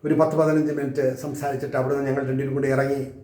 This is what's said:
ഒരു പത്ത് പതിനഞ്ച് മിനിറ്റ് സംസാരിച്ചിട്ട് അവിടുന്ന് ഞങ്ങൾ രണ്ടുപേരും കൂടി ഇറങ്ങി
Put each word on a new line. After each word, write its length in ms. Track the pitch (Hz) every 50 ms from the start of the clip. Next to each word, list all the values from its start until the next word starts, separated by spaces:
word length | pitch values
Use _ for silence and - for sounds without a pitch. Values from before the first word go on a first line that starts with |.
| -
ഒരു 100 | 147 147 139
പത്ത് 160 | 160 156 151 156
പതിനഞ്ച് 320 | 156 156 156 156 147 147 143 143
മിനിറ്റ് 280 | 139 135 127 143 135 131 127 -
സംസാരിച്ചിട്ട് 540 | - 147 131 - 139 143 131 127 143 135 123 135
അവിടുന്ന് 240 | 127 131 143 139 139 135
ഞങ്ങൾ 140 | 131 139 135 131
രണ്ടുപേരും 260 | 135 131 139 135 135
കൂടി 140 | 143 135 135 135
ഇറങ്ങി 260 | 131 139 135 139 139 131 - - -